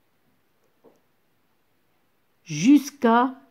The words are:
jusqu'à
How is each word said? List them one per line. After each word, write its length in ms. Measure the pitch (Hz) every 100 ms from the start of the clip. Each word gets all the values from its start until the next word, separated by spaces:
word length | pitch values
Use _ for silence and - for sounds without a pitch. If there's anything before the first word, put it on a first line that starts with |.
| _ _ _ _ _ _ _ _ _ _ _ _ _ _ _ _ _ _ _ _ _ _ _ _
jusqu'à 920 | - 151 208 285 - - 233 233 262 262 _